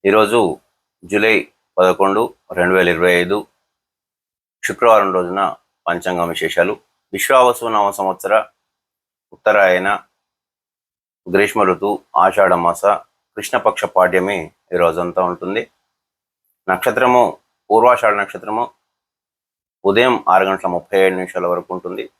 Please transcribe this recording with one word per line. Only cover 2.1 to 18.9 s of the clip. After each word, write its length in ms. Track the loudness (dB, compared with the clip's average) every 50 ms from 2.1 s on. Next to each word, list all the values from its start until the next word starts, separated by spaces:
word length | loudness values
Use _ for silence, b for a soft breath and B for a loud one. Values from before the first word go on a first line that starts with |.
| 0 -2 -2 -4 -6 _ _ _
రెండు 240 | -4 -2 0 2 2
వేల 140 | 2 2 2
ఇరవై 220 | 0 0 2 2
ఐదు, 360 | 2 2 0 -2 -4 -6 -6 _ _ _ _ _ _ _ _ _ _ _ _ _ _ _ _ _ _ _ _ _ _ _ -8
శుక్రవారం 480 | -8 -4 2 4 6 6 6 4 2 0
రోజున 420 | -2 -2 -2 -2 -2 -2 -4 -4 _ _ _ _ _ _
పంచాంగం 420 | -6 -6 -4 -4 -4 -4 -2 -4 -4
విశేషాలు. 480 | -4 -6 -6 -4 0 0 0 0 -2 -8 _ _ _ _ _ _ -8
విశ్వావసు 520 | -8 -2 2 4 4 4 4 2 0 -6
నామ 240 | -4 -2 0 0 -2
సంవత్సర 560 | -2 -2 -4 -4 -4 -6 -4 0 0 0 0 -4 _ _ _ _ _ _ _ _ _ _ _ _ _ _ _ _ -20
ఉత్తరాయణ 640 | _ _ 0 2 2 4 2 2 0 0 -2 -4 -4 -8 _ _ _ _ _ _ _ _ _ _ _ _ _ _ _ _ _ _ _ _ _ _ _ _ -2 0
గ్రీష్మ 300 | 2 2 2 2 0 0
ఋతు 360 | 0 0 0 -2 -4 -4 -6 _ _ 0
ఆషాఢ 360 | 2 2 2 2 2 2 2 2
మాస 320 | 2 0 -2 -2 0 0 0 0 0 -4 _ _ _ _ _ _
కృష్ణపక్ష 500 | -14 -10 -4 -4 0 0 0 -2 0 -6
పాడ్యమి 680 | -2 0 2 2 2 2 0 -2 -2 -4 -6 -8 -10 _ _ _ _ -2
ఈ 20 |
రోజంతా 460 | 0 0 0 0 -2 -6 -6 -4 -2
ఉంటుంది. 500 | -2 -2 -4 -6 -8 -6 -6 -6 -8 _ _ _ _ _ _ _ _ _ _ _ _ _ _ _ _ _ _ _ _ -4
నక్షత్రము 680 | -4 -2 -2 -2 0 0 0 2 4 4 2 2 -2 _ _ _ _ _ _ _
పూర్వాషాఢ 420 | 0 4 4 4 2 4 2 0 0
నక్షత్రము 580 | 0 -4 -6 -8 -14 -10 -8 -6 -6 -6 -8 _ _ _ _